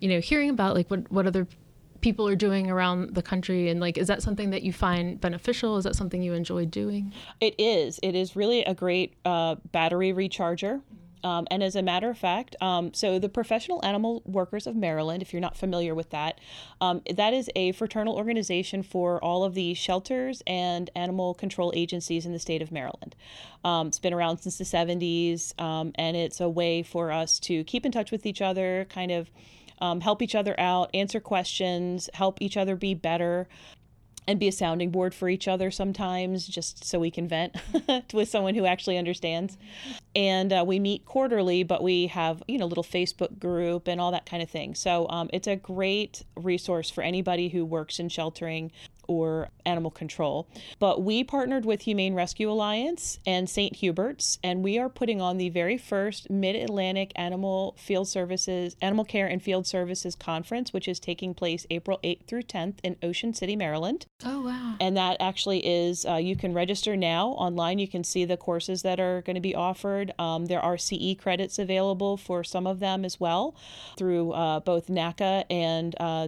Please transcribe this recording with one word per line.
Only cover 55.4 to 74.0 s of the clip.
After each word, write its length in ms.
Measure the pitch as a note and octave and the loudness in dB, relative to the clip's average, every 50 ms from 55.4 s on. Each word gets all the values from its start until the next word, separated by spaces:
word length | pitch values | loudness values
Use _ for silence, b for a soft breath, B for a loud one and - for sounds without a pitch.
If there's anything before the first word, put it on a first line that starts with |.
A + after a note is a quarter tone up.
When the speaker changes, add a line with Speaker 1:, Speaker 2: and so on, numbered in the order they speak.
| F3+ F3+ | -2 0
Speaker 2:
very 300 | E3+ F3 E3+ F#3 B3 B3 | 0 0 2 2 0 -2
first 500 | - - G#3+ G3 G3 G#3+ G3 - - - | -2 -2 -2 0 0 -2 -4 -6 -6 -2
Mid-Atlantic 840 | G3 G3 F#3+ F#3 G3+ A#3 A#3+ A3 G3+ G3+ F#3 F#3 F#3+ G3 G3 G3 - | 0 0 2 2 0 0 -2 -2 0 0 0 0 0 0 -2 -2 -4
Animal 580 | - F3 F3 F3+ F#3+ F#3+ G3 F#3+ F#3+ G3 - - - | -6 -4 -4 -2 -2 -2 0 0 0 -2 -2 -6 -10
Field 280 | - - G3 F#3 G3 | -4 0 0 0 0
Services, 680 | F#3+ - F#3+ F3+ F3 F#3 F#3 F#3 F#3+ F#3 F3+ F3+ F3+ - - | 0 -2 -2 -2 -2 -2 -2 -2 -2 -2 -2 -2 -4 -4 -2
Animal 240 | F#3+ F#3+ G3+ G#3+ G#3+ | 0 2 2 2 0
Care 200 | - - G3+ G3 | 2 0 0 0
and 160 | - F3+ F#3+ | 2 0 -2
Field 240 | - G3+ F#3 F#3 F#3 | 0 0 0 0 0
Services 480 | - - F#3 F3+ F3 F#3 - - F3+ E3+ | 0 -2 -2 -2 -2 -2 -4 -6 -6 -8
Conference, 600 | - - - E3 D#3+ E3+ - A3+ B3 B3 - - | -6 -6 -4 -4 -4 -4 -4 -4 -4 -4 -4 -4
which 120 | F#3+ - | -4 -2
is 140 | F#3 F3+ - | -4 -4 -4
taking 320 | - F3+ E3+ - F#3+ F3+ | -4 -6 -6 -4 -4 -6
place 340 | F3 - F3+ E3+ E3 E3+ - - | -4 -2 -2 -2 -2 -2 -6 -8
April 280 | E3 E3+ - G3 F#3+ - | -10 -8 -4 -2 -2 -2
eighth 240 | - E3+ F3 - - | 0 -2 -4 -4 -6
through 160 | - A3+ B3 | -6 -6 -6
tenth 380 | A#3+ - - F3+ E3 G3 G3 - - | -6 -6 -6 -4 -4 -4 -6 -4 -6
in 120 | F3+ F3 - | -6 -4 -4
Ocean 300 | - E3+ F3 - - A#3 | -4 -4 -4 -2 -2 -4
City, 240 | A3 - F#3+ F#3 G#3+ | -4 -2 -4 -2 -2
Maryland. 480 | G#3+ F3+ D3+ D3+ D#3 E3+ G3+ C#4+ F4+ - - _ - - | -2 -2 -2 -2 -2 -2 -2 -2 -4 -6 -12 _ -10 -8
Speaker 1:
Oh, 160 | B3 C#4 C#4 | -6 -4 -4
wow. 320 | B3+ B3 B3+ B3+ B3 A#3 A3 G#3 | -4 -4 -4 -4 -4 -6 -4 -2
Speaker 2:
And 160 | F#3+ F#3+ F#3+ F#3+ | 0 2 2 2
that 180 | F#3 F#3 F#3 - | 2 2 0 0
actually 440 | F#3 F#3+ F#3+ - - G3+ F#3+ F#3 - | 0 -2 0 -2 -2 0 0 0 2
is, 380 | F3 F3 F3 F3 F3 F3 - - | 2 2 4 2 2 0 0 0
uh, 120 | - E3+ | 0 0
you 200 | D#3+ E3+ F#3 F#3+ | 2 0 0 -2
can 160 | - - F3+ | -2 -2 -2
register 420 | E3+ F3 F3+ F#3 G3+ - - A3 G3+ | 0 0 0 0 0 -2 -2 0 0
now 340 | F#3+ F3 E3 E3 E3+ G3+ B3 | 2 2 2 2 2 2 0
online. 480 | C4+ - F3+ F3 F3 F3 E3+ E3+ F#3+ G3+ | 0 0 -2 0 0 0 0 0 2 0
You 100 | G3 F#3+ | -2 -2
can 160 | - F3 E3+ | -2 -4 -4
see 220 | - - F#3 F3 | -2 0 0 2
the 100 | F3 F3+ | 2 0
courses 460 | F3 - F#3 E3+ E3+ - - F#3 F3+ | -2 0 -2 -2 -2 -2 -2 -4 -2
that 180 | - F#3+ F3+ F#3 | 0 0 0 2
are 220 | F#3 F3+ F3+ F3+ | 2 0 0 -2
gonna 180 | F3 F#3 F3+ F3+ | -2 -4 -4 -2
be 140 | F3 F#3+ - | -2 -2 0
offered. 580 | - F3 F#3 F#3 - - G3+ G3 G3+ G3+ F#3+ - - | 0 0 0 -2 -2 -2 -2 -2 -2 -2 -4 -4 -4
Um, 280 | E3+ E3 E3 E3 E3+ | -2 -2 -2 -2 0
there 140 | F3 F3+ E3 | 0 0 2
are 160 | - F3 F3 | 2 2 0
C 200 | E3+ - - G3 | 0 -2 -2 -2
E 180 | - - F#3+ F#3+ | 0 0 0 -2
credits 440 | F#3+ - F#3+ F3+ F3 F#3+ - - - | 0 0 0 0 0 0 -2 -2 -4
available 600 | G3 F3+ F#3+ F#3+ F#3+ G3 F#3+ F#3 G3+ G3 G3+ G3 | -2 0 2 2 2 2 2 2 0 0 0 -2
for 260 | - - F3+ F3 E3+ | -2 -4 -4 -2 -2
some 220 | - - F#3 F#3 | -2 -2 -2 0
of 120 | F#3 F#3+ F3+ | 0 -2 0
them 260 | G3+ F#3+ F#3+ G3 F#3+ | -2 -2 0 0 -2
as 120 | F#3 - - | -4 -4 -2
well 360 | F#3 E3+ E3 F#3 A#3+ D#4+ B B B B B B B B B | 0 2 2 2 0 -2 B B B B B B B B B
through, 360 | - | -2